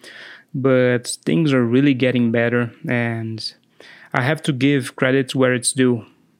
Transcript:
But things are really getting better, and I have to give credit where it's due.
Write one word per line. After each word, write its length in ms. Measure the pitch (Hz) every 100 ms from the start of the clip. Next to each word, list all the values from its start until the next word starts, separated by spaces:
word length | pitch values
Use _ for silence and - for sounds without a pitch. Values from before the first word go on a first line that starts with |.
| - - - - _
But 540 | 139 131 127 123 123 123 -
things 280 | - 165 156
are 120 | 131
really 300 | 117 123 143
getting 380 | 127 127 123 120
better, 400 | 117 117 120 120 - 165
and 500 | 123 117 117 113 113 - - _ _ - - -
I 100 | -
have 200 | 127 156
to 100 | -
give 440 | 131 139 143 123 -
credit 360 | 131 135 131 135
where 180 | 127
it's 180 | 123 -
due. 320 | 135 127 120 101 _ _ _